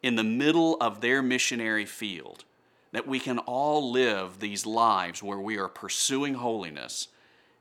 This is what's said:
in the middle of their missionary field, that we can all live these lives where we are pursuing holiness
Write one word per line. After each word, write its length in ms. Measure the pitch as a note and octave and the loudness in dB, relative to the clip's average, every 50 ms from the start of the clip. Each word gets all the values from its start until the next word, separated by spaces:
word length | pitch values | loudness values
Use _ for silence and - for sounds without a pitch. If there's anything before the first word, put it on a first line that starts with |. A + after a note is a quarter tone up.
| - | 0
in 120 | C3 A#2+ | 0 2
the 80 | A2+ A2 | 2 2
middle 540 | A2 A2+ B2 C#3 C#3+ D#3+ E3+ E3 E3 D#3+ - | 2 2 2 2 4 4 4 4 4 2 2
of 200 | B2 A#2 G#2 G2+ | 0 -2 -2 0
their 220 | A#2+ A#2+ B2+ C#3 C3+ | 0 2 2 2 2
missionary 600 | B2+ B2+ B2 - - B2+ A#2 A2+ A2 A2 G#2+ G#2 | 2 2 2 0 0 -2 -2 -2 0 0 0 -2
field, 600 | G2 - - A2+ G#2 F#2 D#2+ - - - - - _ _ _ _ _ _ _ _ _ - | -4 -8 -10 -8 -8 -8 -10 -12 -16 -18 -20 -20 _ _ _ _ _ _ _ _ _ -6
that 160 | A#2 A#2 - | -6 -4 -2
we 100 | C3+ C3 | -4 -4
can 200 | A#2+ C3+ B2+ A#2+ | -2 -2 -4 -4
all 500 | - - B2 B2+ C#3 D3+ D3+ D3+ C#3+ B2+ | -4 -4 -2 0 2 2 2 2 2 2
live 480 | A#2+ B2+ C3 A#2+ G#2+ G2 F#2+ F#2 F#2 F#2+ | 2 4 4 4 2 0 -4 -6 -8 -8
these 260 | A2 G#2 G2+ G2 - | -8 -6 -6 -4 -4
lives 580 | A2 A2 A#2 A#2 A2+ G#2 F#2+ F#2 F2 F2 - - | -2 2 4 6 6 6 6 2 0 -6 -8 -8
where 180 | G2 G2+ G2 | -8 -6 -6
we 180 | G2 G#2+ A2+ G2+ | -4 -4 -2 -2
are 100 | F#2+ F2+ | -2 -4
pursuing 680 | - - - F#2+ - - - - C3+ C3 C#3+ C#3+ C#3 | -6 -10 -8 -6 -4 -2 0 0 2 0 0 0 -2
holiness 760 | B2+ A#2+ B2 A2+ A2 F#2+ E2 D2+ C#2+ B1 A#1+ - - - - _ _ _ _ _ _ _ _ _ _ | -2 -2 -2 -2 -2 -4 -8 -10 -10 -12 -10 -8 -10 -10 -10 _ _ _ _ _ _ _ _ _ _